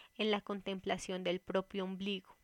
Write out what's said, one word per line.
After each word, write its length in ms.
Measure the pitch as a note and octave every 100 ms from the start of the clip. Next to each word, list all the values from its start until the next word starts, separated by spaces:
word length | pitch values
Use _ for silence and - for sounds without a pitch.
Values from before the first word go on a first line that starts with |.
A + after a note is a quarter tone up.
| - -
en 160 | G#3+
la 100 | G3+
contemplación 800 | - G3+ G3 F#3+ F#3+ F#3 - F#3
del 160 | F3+ F3+
propio 440 | - F#3+ F#3 G3
ombligo. 560 | F#3 F#3 G3 F#3+ - -